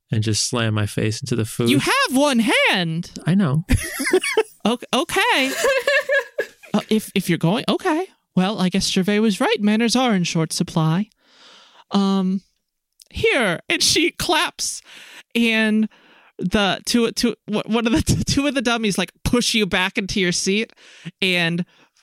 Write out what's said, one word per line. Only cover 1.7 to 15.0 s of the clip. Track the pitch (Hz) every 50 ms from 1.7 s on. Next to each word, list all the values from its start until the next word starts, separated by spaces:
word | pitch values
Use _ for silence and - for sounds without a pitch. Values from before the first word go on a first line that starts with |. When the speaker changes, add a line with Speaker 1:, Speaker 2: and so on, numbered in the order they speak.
Speaker 2:
You | 135 143
have | - 339 453 539 539 480
one | 269 262 294 294 262 226
hand. | 208 247 381 539 571 466 302 196 175 165 160 170 180 - - - -
Speaker 1:
I | - 180
know. | 202 202 139 131 160 180 -
<laughs> | - - - 339 - - 285 - - 381 - - - 440 427 - - _ -
Speaker 2:
O-, | 202 240 240 - - -
okay. | 247 349 - - 370 415 494 427 302 262 269 -
<laughs> | 640 640 539 539 539 480 554 571 571 523 508 571 494 480 - - - - - - _ _ - -
Uh, | 214 - -
if, | 220 220 - - -
if | 196 - -
you're | 170 151
going, | - 165 202 262 - -
okay. | - 359 - 370 302 320 381 - _ _ _ _ -
Well, | 185 185 190 - -
I | 185 180
guess | - 190 - -
Gervais | - 190 185 202 208 208
was | 220 226 190 -
right. | 262 415 480 392
Manners | 202 208 214 220 233 226 202
are | 247 262 240 208
in | 185 170
short | - - 170 160 156 -
supply. | - 175 - - 170 156 156 160 180 214 - _ _ _ _ _ _ - - - - - - _ - - _ -
Um, | 196 196 190 196 196 185 185 185 196 _ _ _ _ _ _ _ _ _ _ _ _ - _
here, | - - - 453 403 285 226 190 170 - - -
and | 339 302
she | - - - - 302 -
claps, | - - - - 339 311 349 285 - - - - - - - - - -